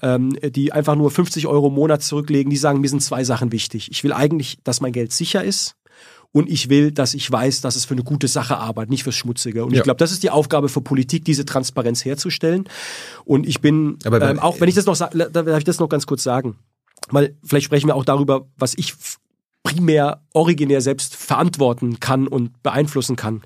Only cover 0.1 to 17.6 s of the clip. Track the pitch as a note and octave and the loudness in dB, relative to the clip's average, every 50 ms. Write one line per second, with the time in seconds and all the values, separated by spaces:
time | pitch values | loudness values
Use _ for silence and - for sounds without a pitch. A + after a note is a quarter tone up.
0.1 | B2+ B2+ B2+ C3 C3+ - - C#3+ B2 C#3+ C#3 D3 - D3+ D3 D3+ D3 D3 D3 C#3+ | 2 2 2 0 -2 -2 -4 -4 -2 0 0 0 0 0 2 2 2 4 4 2
1.1 | D3 - F3+ E3+ - E3 D3 - D3 D3 C#3+ C#3+ C#3 C#3 D3+ D#3 D3+ C#3+ D3 - | 2 2 0 0 0 -4 -2 2 2 4 4 4 2 2 2 2 2 2 0 -2
2.1 | D3 D3 D3 D3 D3+ C#3 C3+ C#3 C#3+ C#3 D3 D3 C#3 C3+ C#3 C3+ C#3 C#3 C#3 - | -4 -4 -2 0 0 0 2 2 0 0 2 2 2 2 0 0 0 0 0 0
3.1 | - C3 C3 A#2+ A#2+ A2+ B2 A#2+ A#2 A2 - - - G#2+ - - - - - C#3+ | 0 0 0 -2 -2 -2 -2 -2 -2 -4 -4 -4 -8 -10 -10 -8 -8 -4 -2 -2
4.1 | C#3 - C#3+ D3 E3 D#3 C3 - - - - C3+ B2 - C#3 B2+ A#2+ A#2+ A#2 A2+ | 0 2 2 2 2 0 -4 -6 -10 -8 -6 -4 -4 -2 -2 -4 -2 -2 -4 -2
5.1 | - - E3 - - G3+ - G3 G3 - - - - _ _ _ _ - - - | -2 -4 -4 -2 -2 -2 -2 -2 -2 -4 -4 -6 -8 _ _ _ _ -20 -20 -20
6.1 | - - _ _ - C#3+ F3 - E3+ B2 - B2+ C#3 C#3+ D3 D3+ D3 C#3+ C3 A#2+ | -20 -20 _ _ 2 2 2 2 0 -2 0 4 4 6 6 4 2 0 0 0
7.1 | - C#3 - - B2+ A2 B2 C#3 C3 - - B2+ B2 B2+ - - C3+ B2+ B2 C3 | -2 -4 -4 -2 -2 0 0 0 0 -2 -2 -4 -4 -4 -4 -4 -4 -4 -2 -2
8.1 | D3 C#3+ C#3 C3 - C#3 A#2+ B2 C#3+ - A2 A2+ G#2+ A2 A2 G#2+ C3+ B2+ - C3 | -2 -2 -2 -2 -2 -2 -2 -2 -4 -4 -4 -6 -6 -6 -4 -4 -4 -4 -4 -4
9.1 | A#2+ - - A#2+ A#2+ - - B2 G#2 A2+ A#2 B2 B2+ C3 - C3+ B2 - E3 E3 | -6 -6 -6 -6 -6 -6 -6 -6 -6 -6 -2 2 2 2 4 2 2 2 2 0
10.1 | F#3 E3+ - F#3+ - D3+ D3+ D3+ E3 D3 C#3+ C3+ - C#3+ B2+ - C#3 C3 B2+ - | 0 -2 -2 0 2 2 2 2 2 0 0 0 -2 -2 -4 -2 0 0 0 0
11.1 | - E3 D#3 E3 D3 C3+ C#3+ C#3+ - C3 C3 - - C#3 B2 A#2+ A#2+ - - C3 | -2 -4 0 0 0 0 -2 -2 -2 -4 -4 -4 -4 -2 -2 -2 -2 -2 -4 -6
12.1 | C#3+ D3 - F#3 - - - D#3+ E3+ F#3+ F#3+ - - - - - - - - - | -6 -4 -4 -6 -4 -2 0 0 0 0 -2 -6 -12 -16 -14 -14 -14 -14 -16 -16
13.1 | - - - - C#3 C3+ - - A#2 - - D3 D3 D#3 D#3 D3 - - - A2 | -18 -10 -2 0 2 2 2 0 -2 2 2 4 4 4 2 0 -2 -4 -2 2
14.1 | A2+ A#2 - C#3+ C#3 D3 - E3+ E3+ - E3+ F3 F3 G#3 E3+ G3 E3+ D3+ E3+ - | 2 4 4 2 0 2 0 0 2 2 2 4 4 4 2 2 2 0 0 -2
15.1 | - E3 E3 D#3+ D#3+ E3+ D#3+ D#3+ D#3 D#3 D3 F#3 F3 - E3+ D3 D#3+ C#3+ - - | -2 -2 -2 -2 0 -2 0 2 0 0 2 0 0 0 0 0 0 -2 -2 -2
16.1 | D3 B2+ - C3 B2 C3 B2+ A#2+ G2+ - _ _ _ _ _ _ _ _ - - | -4 -4 -2 -2 -2 -2 -2 -4 -8 -10 _ _ _ _ _ _ _ _ -8 -2
17.1 | C3+ C#3+ C#3+ C#3+ D3 _ - - C#3+ C#3+ | 2 2 2 2 -2 _ -6 0 0 0